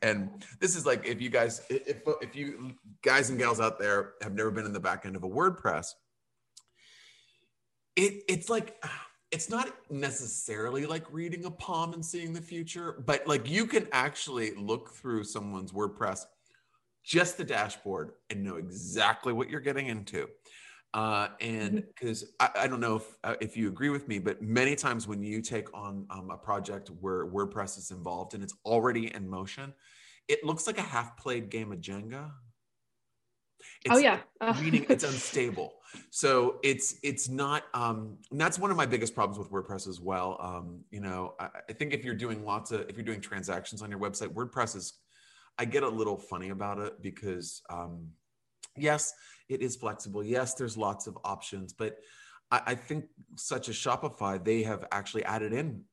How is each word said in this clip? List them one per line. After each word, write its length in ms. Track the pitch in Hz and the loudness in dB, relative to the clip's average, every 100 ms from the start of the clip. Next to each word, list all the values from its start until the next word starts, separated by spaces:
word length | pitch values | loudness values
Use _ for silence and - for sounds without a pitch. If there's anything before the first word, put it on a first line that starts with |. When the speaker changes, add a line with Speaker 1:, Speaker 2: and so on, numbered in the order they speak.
Speaker 1:
and 420 | 113 101 98 - - - | 2 2 0 -6 -16 -2
this 140 | 185 175 | 0 2
is 100 | 139 | 4
like, 180 | 120 | 2
if 160 | 107 113 | 2 -2
you 80 | 123 | 2
guys, 320 | 120 113 - - | 4 4 2 -4
if, 300 | 131 - 123 151 - | -2 -2 -2 0 0
if 120 | 123 | -4
you 380 | 139 143 117 127 127 - - | -6 -8 -8 -10 -14 -18 0
guys 260 | 135 131 127 | 6 6 6
and 100 | 127 | 4
gals 220 | 120 113 | 4 4
out 180 | 113 110 | 4 4
there 360 | 104 101 101 - | 4 4 2 -6
have 120 | 104 | -4
never 160 | 98 110 | 0 0
been 140 | 101 | 0
in 80 | 107 | -2
the 80 | 101 | -2
back 240 | 90 90 | 0 -2
end 100 | 98 95 | -4 -6
of 60 | |
a 40 | 90 | -4
WordPress, 600 | 110 185 180 107 80 92 - _ _ _ _ _ - _ _ - - - - _ _ _ _ _ _ _ - | 2 2 4 2 0 -2 -12 _ _ _ _ _ -20 _ _ -20 -20 -20 -20 _ _ _ _ _ _ _ 4
it, 260 | 196 196 - | 4 4 -2
it's 200 | 175 196 | -2 0
like, 340 | 226 214 - 165 - - - _ | 0 -2 -8 -10 -10 -14 -20 _
it's 200 | 160 - | -4 -2
not 200 | 226 269 - - | 0 -2 -6 -8
necessarily 960 | 143 143 120 117 - - 107 117 135 147 | -4 -2 -2 -4 -6 -4 -2 -2 -2 -2
like 180 | 160 160 | -4 -6
reading 320 | 156 170 170 | -6 -6 -6
a 60 | 175 | -8
palm 420 | 165 - 165 165 | -8 -4 -2 -2
and 120 | 170 | -4
seeing 280 | 160 175 165 | -6 -6 -6
the 80 | 165 | -6
future, 640 | 165 170 165 175 170 - 127 | -6 -8 -6 -6 -6 -2 2
but, 200 | 143 - | 4 4
like, 220 | 143 117 | 2 4
you 180 | 185 226 | 2 4
can 220 | 220 180 | 2 4
actually 600 | 131 139 - - 127 110 | 4 2 0 -4 -2 -2
look 360 | 101 101 120 - | -2 -2 -2 -2
through 340 | - 131 110 | -10 -2 -2
someone's 480 | 101 107 101 95 95 | -2 -4 -4 -6 -6
WordPress, 520 | 95 104 - 107 95 - _ _ _ _ _ _ _ | -2 -2 0 0 0 -6 _ _ _ _ _ _ _
just 320 | - 165 175 - | 2 4 4 2
the 80 | |
dashboard, 680 | 143 117 104 - 101 92 76 - - | -2 0 0 -2 -4 -4 -4 -10 -8
and 120 | 104 | -4
know 140 | 98 85 | -4 -4
exactly 760 | 87 95 90 101 104 117 127 | -8 -8 -4 4 4 4 2
what 160 | 117 127 | 0 0
you're 100 | 147 | -2
getting 280 | 135 139 131 | -2 -2 -2
into. 400 | 110 98 87 65 - - - - - _ | -6 -4 -4 -4 -8 -20 -20 -20 -20 _
Uh, 340 | 110 110 104 104 - | -2 2 2 0 -2
and 380 | 113 110 104 104 | -4 0 2 0
Speaker 2:
Mm-hmm. 120 | - - | 0 -4
Speaker 1:
'cause 280 | 123 113 - - | -4 -2 -4 2
I, 120 | 127 | 4
I 120 | 104 131 | 4 2
don't 140 | 123 | 2
know 160 | 117 110 | 2 2
if, 200 | - - | -2 -6
uh, 100 | - 117 | -4 -2
if 160 | 110 117 | -4 0
you 120 | 104 | -2
agree 200 | 92 143 | 2 0
with 200 | 143 139 | 0 -2
me, 100 | 104 | -2
but 240 | 98 - | 0 -2
many 340 | 107 117 135 143 | 2 4 6 4
times 320 | 143 117 107 | 2 0 -2
when 140 | 101 | -4
you 180 | 104 110 | -4 -4
take 320 | 110 113 101 | -2 -4 -4
on, 340 | 101 101 98 98 | -8 -8 -8 -8
um, 200 | 95 92 | -10 -10
a 60 | - | -8
project 540 | - 101 98 98 - 87 | -2 -2 -2 -8 -10 -6
where 260 | 95 92 85 | -2 0 0
WordPress 520 | 98 101 107 98 98 | 0 0 -2 -6 -6
is 120 | - | -10
involved 440 | 90 87 87 98 | -10 -6 -6 -6
and 80 | 107 | -8
it's 100 | 95 - 104 | -10 -8 4
already 460 | 113 123 117 113 | 6 6 4 0
in 120 | - 95 | -4 -6
motion, 460 | 92 98 - 139 - - - - - - | -6 -6 -8 -12 -14 -20 -20 -20 -10 2
it 160 | 147 | 2
looks 220 | 151 160 - | 2 0 0
like 100 | 214 | -2
a 60 | |
half-played 640 | - 120 117 - 135 120 101 | -2 -2 -2 -4 -4 -2 -2
game 240 | 110 107 | -4 -4
of 80 | 92 | -6
Jenga. 500 | 87 98 110 135 151 139 120 _ _ _ _ _ _ _ _ _ _ _ - - - | -6 -8 -8 -10 -12 -14 -20 _ _ _ _ _ _ _ _ _ _ _ -20 -4 6
Speaker 2:
Oh, 60 | 247 | 8
Speaker 1:
It's 60 | |
Speaker 2:
yeah. 160 | 277 - - - | 8 6 0 -2
Uh, 100 | 226 143 | 2 2
Speaker 1:
meaning 240 | 156 143 - | 6 6 8
it's 140 | 262 | 6
Speaker 2:
<laughs> 80 | 143 | 4
Speaker 1:
unstable. 600 | 135 - 139 120 95 80 - - - - | 0 0 0 0 0 -6 -8 -18 -20 -10
So 480 | - 139 131 123 - | 2 6 8 6 4
it's, 340 | 139 135 - - | 2 2 0 -2
it's 240 | 143 131 123 | -2 -2 -2
not, 360 | 131 143 147 - | 0 2 0 0
um, 460 | 123 120 110 110 101 - | 0 0 0 -6 -12 -8
and 80 | 139 | 2
that's 200 | 165 175 | 2 4
one 120 | 202 | 2
of 60 | 170 | 4
my 80 | 135 | 4
biggest 280 | 120 110 | 4 2
problems 240 | - 101 101 | 2 0 0
with 120 | 95 | -4
WordPress 380 | 98 92 95 95 | -4 -4 -6 -6
as 100 | 87 | -6
well. 380 | 90 92 92 - | -2 0 0 -4
Um, 380 | 90 87 87 87 - | -6 -8 -8 -12 -14
you 100 | 104 | -8
know, 340 | 98 92 92 - | -6 -4 -6 -6
I, 80 | 92 - - | -10 -10 -12
I 20 | |
think 220 | 107 147 | -6 -2
if 100 | 139 | -2
you're 100 | 123 | -2
doing 300 | 104 117 107 | -4 -4 -4
lots 260 | 104 104 - | -2 -4 -2
of, 120 | 110 98 | -4 -4
if 60 | 101 | -8
you're 80 | |
doing 160 | 113 104 | -6 -6
transactions 580 | 98 98 90 92 - 107 | -6 -6 -4 -4 -6 -10
on 100 | 104 | -8
your 80 | 101 | -4
website, 280 | 101 101 101 | -4 -4 -6
WordPress 480 | 90 123 135 117 98 | -4 -4 0 0 -2
is, 220 | - - _ _ - - - - | -10 -12 _ _ -20 -20 -12 -4
I 60 | |
get 200 | 117 139 | 0 4
a 40 | 135 | 4
little 300 | 113 107 98 | 2 0 0
funny 320 | - 90 92 | -4 -6 -6
about 280 | 98 101 101 | -4 -4 -4
it 200 | 104 - | -6 -6
because, 600 | 98 - 101 90 82 - - | -10 -6 -4 -4 -6 -10 -10
um, 380 | 87 85 85 82 80 _ _ _ _ - - | -8 -8 -10 -12 -16 _ _ _ _ -16 0
yes, 360 | 147 147 - - - - - | 2 2 0 -6 -16 -20 -6
it 100 | 131 | -2
is 160 | 127 120 | -2 -2
flexible. 480 | 110 107 107 101 | -4 -4 -6 -4
Yes, 300 | 104 127 123 | 0 0 0
there's 240 | - 120 107 | -2 -4 0
lots 280 | 104 101 - | 0 0 -6
of 120 | 90 | -8
options, 500 | 98 95 - 98 92 | -6 -6 -8 -10 -10
but 240 | - 107 - - - - - _ | -6 -6 -6 -14 -20 -20 -20 _
I, 120 | 123 117 | 2 2
I 60 | |
think 300 | 120 - 151 - - - - | -2 -2 -6 -6 -14 -18 -12
such 320 | - 131 - | -6 -4 -4
as 60 | 107 | -2
Shopify, 640 | 127 127 127 - 98 98 | 0 0 0 -2 -2 0
they 200 | 87 113 | 2 2
have 240 | 110 101 - | 2 -2 -4
actually 320 | 101 98 110 | -8 -4 -4
added 280 | - 110 107 | -2 -2 0
in 300 | 117 160 107 - | -2 -2 -6 -12